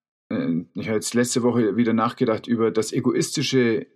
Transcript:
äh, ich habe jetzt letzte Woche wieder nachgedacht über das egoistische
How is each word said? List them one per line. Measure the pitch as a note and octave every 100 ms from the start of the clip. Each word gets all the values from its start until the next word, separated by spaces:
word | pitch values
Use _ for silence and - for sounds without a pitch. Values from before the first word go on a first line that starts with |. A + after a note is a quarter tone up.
| _ _ -
äh, | - E2 E2 -
ich | - A2
habe | G#2+
jetzt | -
letzte | A#2+ B2 C3
Woche | B2 A#2 G#2+ A2+
wieder | A2+
nachgedacht | A2+ A2+ - B2 A2 -
über | A2+ A2+
das | G#2+ A2
egoistische | C3+ B2 - E3 D#3 C3 C3 A#2+ A2 -